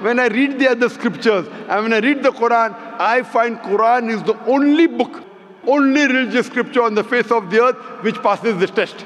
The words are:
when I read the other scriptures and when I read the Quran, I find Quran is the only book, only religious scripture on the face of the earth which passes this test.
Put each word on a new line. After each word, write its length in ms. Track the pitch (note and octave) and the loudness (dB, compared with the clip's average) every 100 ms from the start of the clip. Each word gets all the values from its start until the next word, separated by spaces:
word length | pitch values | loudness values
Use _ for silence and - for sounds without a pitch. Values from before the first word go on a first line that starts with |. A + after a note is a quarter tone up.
| G#3 | 0
when 120 | A#3+ | 0
I 40 | B3 | 2
read 260 | G#3+ C#4 C4+ | 2 0 2
the 80 | C4 | 2
other 180 | A#3+ A#3+ - | 2 0 0
scriptures 520 | A#3 D3+ A3+ G3+ D#3 - - | -6 0 0 0 -2 -12 -4
and 160 | G3 A3 | -2 0
when 80 | |
I 80 | A3 A#3+ | 2 2
read 140 | C#4 | 2
the 100 | C4 | 0
Quran, 440 | B3+ A#3 A#3 A3+ G3 - - | 0 2 2 0 -4 -16 -4
I 240 | F#3+ B3 | 0 0
find 340 | A#3+ A#3+ A#3 A3+ | 0 0 0 -2
Quran 500 | - G3+ A3 B3 A3+ A3 | -4 0 2 2 0 -4
is 60 | E3 | -2
the 80 | G#3+ - C4+ | -2 0 2
only 300 | C#4+ D4+ E4 | 4 4 2
book, 300 | A#3+ A#3+ - - - - - - C#4+ | 2 -4 -6 -18 -20 -20 -8 0 2
only 280 | C4+ C#4 C#4+ | 4 4 2
religious 340 | B3+ A#3+ A#3 - | 2 0 -2 -2
scripture 320 | B3 A#3 B3 | -4 0 0
on 100 | A#3 G#3+ | 2 0
the 40 | G#3 | 0
face 180 | B3 A3+ A#3 | -2 0 -2
of 120 | F#3 | 2
the 140 | A3 | 2
earth 140 | B3 - - - G#3 | 2 0 -10 -6 -4
which 120 | A3 G#3 | -2 -2
passes 320 | G3+ A3 F#3+ | 0 -2 -2
this 160 | F#3 - | -2 -2
test. 220 | F#3 - | -4 -6